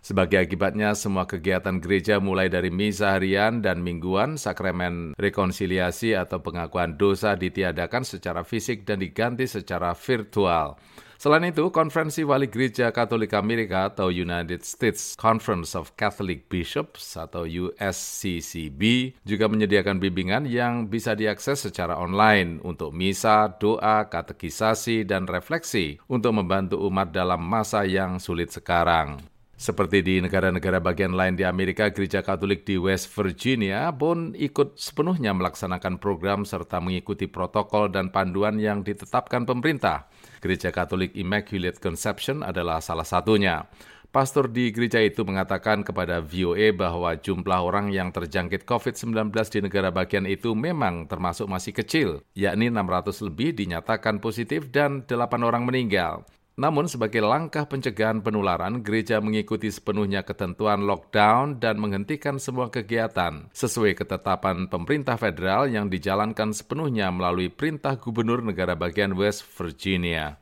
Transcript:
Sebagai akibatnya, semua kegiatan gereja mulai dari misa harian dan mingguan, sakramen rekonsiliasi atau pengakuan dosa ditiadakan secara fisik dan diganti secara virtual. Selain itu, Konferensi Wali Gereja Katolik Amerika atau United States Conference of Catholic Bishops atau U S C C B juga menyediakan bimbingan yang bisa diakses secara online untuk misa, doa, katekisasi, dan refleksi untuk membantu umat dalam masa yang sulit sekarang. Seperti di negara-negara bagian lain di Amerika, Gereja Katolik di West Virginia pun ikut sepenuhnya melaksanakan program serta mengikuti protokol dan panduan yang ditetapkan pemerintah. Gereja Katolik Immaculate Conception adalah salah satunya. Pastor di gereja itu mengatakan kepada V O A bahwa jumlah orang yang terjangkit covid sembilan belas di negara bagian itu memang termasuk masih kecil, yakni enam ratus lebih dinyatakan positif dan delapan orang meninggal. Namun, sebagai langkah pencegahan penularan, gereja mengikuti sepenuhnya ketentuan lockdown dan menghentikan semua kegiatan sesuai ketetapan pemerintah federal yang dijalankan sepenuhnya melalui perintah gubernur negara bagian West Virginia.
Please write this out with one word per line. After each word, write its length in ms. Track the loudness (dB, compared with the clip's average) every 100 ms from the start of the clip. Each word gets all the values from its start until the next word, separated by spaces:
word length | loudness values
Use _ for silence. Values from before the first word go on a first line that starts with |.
Sebagai 400 | 0 2 4 4
akibatnya, 480 | 4 2 0 2 0 0
semua 240 | 0 0
kegiatan 560 | -2 -2 0 0 0 -2
gereja 400 | 2 2 4 2
mulai 320 | 2 2 2
dari 160 | 2 0
misa 480 | 0 0 2 2 2
harian 480 | 2 4 2 2
dan 160 | 0 0
mingguan, 560 | -2 -4 0 0 0 -2
sakramen 800 | -6 -2 -2 -2 -2 -4 -8 0
rekonsiliasi 960 | 0 2 0 0 0 2 0 0 0
atau 320 | 2 0 -4
pengakuan 560 | -4 -6 -4 -2 -2 4
dosa 400 | 4 4 2 0
ditiadakan 640 | 0 0 -2 0 -2 -4
secara 400 | -4 -8 -6 -6
fisik 400 | -4 -4 -4 -6
dan 160 | -4 -4
diganti 480 | -4 -2 -2 0 -4
secara 480 | -4 -4 -2 -2 -4
virtual. 800 | -2 -2 -2 0 2 2 0 -6 -20 -20 -20 -2
Selain 320 | 4 4 4
itu, 160 | 2 2
Konferensi 560 | 2 2 0 -2 -2 2
Wali 240 | 2 2
Gereja 400 | 0 0 2 0
Katolik 480 | 2 0 0 2 0
Amerika 560 | 2 0 0 0 0
atau 160 | 0 0
United 560 | 0 -2 -2 -4 -6 -8
States 480 | 0 0 0 -8
Conference 640 | 0 2 2 0 -2 -2 -8
of 160 | -8
Catholic 560 | -4 -4 -2 -6 -6 _
Bishops 640 | -4 -2 -4 -6 -12 -14
atau 320 | -12 -10 -6 -6
U 240 | -4 -6 -4
S 160 | -4
C 480 | -4 -8 -6 -4 -4
C 320 | -6 -8 -8
B 400 | 0 4 4 0 -8
juga 240 | -4 0 2
menyediakan 560 | 2 4 4 4 0
bimbingan 480 | 0 0 0 -2 0
yang 400 | 0 0 -2 -2
bisa 240 | -2 -2
diakses 480 | 0 0 0 -2 -2
secara 320 | -4 -4 -4
online 640 | -2 -2 6 8 8 4 -4 -8
untuk 240 | -6 -6
misa, 640 | 0 0 2 4 4 4 2
doa, 480 | 2 2 4 2 0
katekisasi, 960 | -6 -8 -10 -10 0 0 2 0 -2 0
dan 240 | -2 0
refleksi 720 | -4 -2 -4 -2 -2 -2 -6 _
untuk 240 | 0 2 2
membantu 400 | 2 0 0 -2 0
umat 240 | 0 0
dalam 320 | 0 0 0 0
masa 400 | -2 0 0 2
yang 320 | 2 0 -4
sulit 320 | -4 -4 -4
sekarang. 720 | -6 0 2 4 4 2 -6 -14 _ _ -8
Seperti 400 | -6 0 4 4
di 160 | 4 2 2
negara-negara 560 | 2 2 2 0 2
bagian 320 | 0 0 0
lain 240 | 2 2 2
di 80 | 0
Amerika, 400 | 2 0 2 0
Gereja 320 | 0 -2 -2 -2
Katolik 400 | -2 0 -2 0
di 160 | 0
West 320 | 2 0 -2
Virginia 800 | -2 -2 0 -2 0 0 0 -2
pun 400 | 0 0 0 -4
ikut 400 | -4 -4 0 0
sepenuhnya 640 | -2 -10 -2 0 2 0 0
melaksanakan 640 | -2 -4 -6 -4 -4 -2
program 480 | -2 -2 0 -2 -2
serta 320 | -6 -4 -4
mengikuti 480 | -2 -4 -4 -6 -4
protokol 640 | -4 -2 -2 0 0 2
dan 160 | 0 -2
panduan 480 | 0 0 2 0 2
yang 240 | 0 0
ditetapkan 640 | -4 -8 -2 -4 -2 -4 -2
pemerintah. 640 | 0 0 0 0 -2 -6 -20 -20 -8
Gereja 320 | -2 0 0
Katolik 400 | -2 -2 -2 -2
Immaculate 640 | -4 -2 -2 -2 -4 -4 -4
Conception 640 | -6 -4 -6 -4 -4 -4
adalah 400 | -4 -4 -2 -4
salah 240 | -4 -6 0
satunya. 640 | 0 4 4 4 0 -6 -20 -20 -20 -2
Pastor 400 | 0 2 2 2
di 240 | 0 0
gereja 240 | 0 2 4
itu 240 | 4 2
mengatakan 640 | -2 0 0 -2 0 0 0
kepada 400 | -4 -2 -2 -4
V 80 | -2
O 100 | 0 4
A 160 | 4
bahwa 400 | 4 0 0 -2
jumlah 480 | -2 -2 -2 0 2
orang 320 | 2 0 0
yang 160 | -2 -2
terjangkit 560 | -4 -4 -4 -2 -6 -2
covid 320 | -2 -2 -4
sembilan 320 | -4 -2 0
belas 240 | -2 0
di 80 | -2
negara 320 | 0 0 0
bagian 320 | 0 0 0 0
itu 320 | -2 0 -2
memang 480 | -2 0 -2 -2 -6
termasuk 400 | -4 -4 -2 -4
masih 320 | -4 -4 -6
kecil, 480 | -2 0 0 -2 _
yakni 400 | -2 0 2 2
enam 160 | 2 0
ratus 320 | 0 -2 -6
lebih 320 | -8 -2 -2
dinyatakan 640 | -2 -4 -4 -2 -2 0 0
positif 560 | -2 -4 -4 -4 -2
dan 320 | 0 2 0 -4
delapan 400 | -2 0 2 2
orang 240 | 2 2
meninggal. 560 | 0 2 2 0 -4 -12 _ _ -2
Namun, 240 | 0 2 0
sebagai 380 | -2 0 2
langkah 400 | 4 2 0 -4
pencegahan 560 | -4 -4 -4 0 0 2
penularan, 600 | 0 0 2 0 -2 -4
gereja 400 | 0 0 2 0
mengikuti 480 | 2 -2 -2 -2 -2
sepenuhnya 500 | -4 -4 -2 0 -2
ketentuan 600 | -4 -4 -4 0 0 2
lockdown 760 | 2 -2 0 4 6 6 2 0
dan 160 | -2 0
menghentikan 580 | -2 -2 -4 -4 -4 -4
semua 300 | -6 -4 -4
kegiatan 800 | -4 -2 -2 0 0 -2 -4 -14 -4
sesuai 400 | -2 2 2 2
ketetapan 720 | -4 -4 -2 0 0 -2 -2
pemerintah 480 | -4 -2 -2 0 0
federal 560 | -2 0 0 2 2
yang 160 | 0 -2
dijalankan 640 | -2 0 0 0 0 -2
sepenuhnya 560 | -4 -6 -4 -2 0 0
melalui 400 | 0 0 0 -2
perintah 480 | -2 -4 -2 -4 -4
gubernur 480 | -4 -2 0 0
negara 320 | -2 -2 -2 0
bagian 400 | -2 0 0 2
West 320 | 0 0 -10
Virginia. 920 | -8 -8 -4 -2 0 0 -2 -4 -10